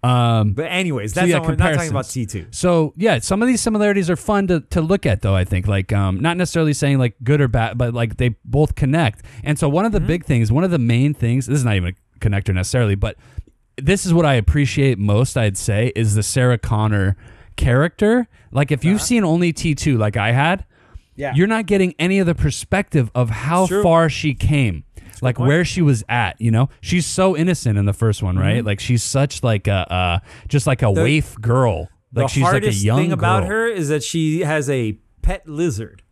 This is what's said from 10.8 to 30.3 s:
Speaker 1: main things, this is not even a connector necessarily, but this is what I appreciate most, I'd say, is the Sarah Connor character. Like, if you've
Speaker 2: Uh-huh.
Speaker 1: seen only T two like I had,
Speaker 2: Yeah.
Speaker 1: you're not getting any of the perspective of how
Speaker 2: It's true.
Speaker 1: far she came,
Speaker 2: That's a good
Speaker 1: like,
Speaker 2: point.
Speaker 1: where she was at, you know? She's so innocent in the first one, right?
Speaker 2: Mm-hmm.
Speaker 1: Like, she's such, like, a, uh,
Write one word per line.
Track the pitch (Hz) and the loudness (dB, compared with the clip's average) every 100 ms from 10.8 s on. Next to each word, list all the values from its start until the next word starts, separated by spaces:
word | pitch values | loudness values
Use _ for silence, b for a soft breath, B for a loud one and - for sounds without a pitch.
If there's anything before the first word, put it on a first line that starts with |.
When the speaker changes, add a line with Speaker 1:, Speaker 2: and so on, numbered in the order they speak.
Speaker 1:
main | 117 117 139 | 2 2 2
things, | 147 117 123 127 | 0 0 -2 0
this | 143 | 0
is | 120 | 0
not | 101 | 0
even | 87 | -2
a | 90 _ _ | -6 _ _
connector | 110 101 98 | -2 -2 0
necessarily, | 92 90 127 113 98 | -2 0 0 0 0
but | 107 - B B B _ _ - | -2 -6 B B B _ _ -6
this | 139 190 185 | 0 0 2
is | |
what | 170 160 | 2 4
I | |
appreciate | 131 104 147 139 - 139 110 | 4 2 2 0 2 0 2
most, | 104 104 131 - | 2 2 2 0
I'd | 110 95 | -2 -2
say, | - 104 120 - | -2 0 0 0
is | 113 104 | 0 0
the | |
Sarah | 104 - 127 120 | 0 0 2 0
Connor | - 107 107 104 95 95 B B B - | 0 0 0 2 0 -2 B B B -2
character. | - 123 165 - 208 240 233 b b | 2 2 2 0 2 2 0 b b
Like, | 123 143 | -2 0
if | 143 | 0
you've | 160 208 | 0 0
Speaker 2:
Uh-huh. | - | 0
Speaker 1:
seen | 240 | 0
only | 190 165 175 | 2 2 0
T | 160 175 | 0 -2
two | 143 - 127 | -2 0 0
like | 107 104 | 0 0
I | 104 | 0
had, | 120 151 185 - b b b b - | 2 2 0 -6 b b b b -10
Speaker 2:
Yeah. | 139 131 | -6 0
Speaker 1:
you're | 190 | 0
not | 226 208 | 0 0
getting | 202 185 - | 2 0 0
any | 165 196 | 0 2
of | 180 | 0
the | 165 | 0
perspective | 156 - - 190 208 160 117 - | 0 -2 -4 -4 0 0 0 0
of | 120 | -2
how | 110 127 170 | -2 -2 0
Speaker 2:
It's | 185 | 2
true. | 185 | 2
Speaker 1:
far | 196 165 165 | 4 4 4
she | - 156 | 0 -4
came, | 123 - 147 123 80 - - | -2 0 2 0 -2 -10 -20
Speaker 2:
That's | - - | -20 -6
a | |
good | 127 | -4
Speaker 1:
like, | 123 | 0
Speaker 2:
point. | 127 | 2
Speaker 1:
where | 151 175 | 2 0
she | - | 2
was | 160 123 104 | 2 2 0
at, | 120 101 - | -2 -2 -2
you | 117 | 0
know? | 110 135 b | 2 0 b
She's | - 175 160 | -4 -2 -2
so | - 190 165 | 0 0 2
innocent | 170 180 - 101 | 0 0 0 0
in | 101 | 0
the | |
first | 98 113 101 | 0 0 0
one, | 98 92 | -2 0
right? | 92 113 | 0 0
Speaker 2:
Mm-hmm. | 107 | -2
Speaker 1:
Like, | 101 | -4
she's | - 120 | 0 -2
such, | - 135 139 - | 0 -2 -2 -2
like, | - 95 - | -2 -2 0
a, | 98 87 | -2 0
uh, | 90 90 87 B | -2 0 -2 B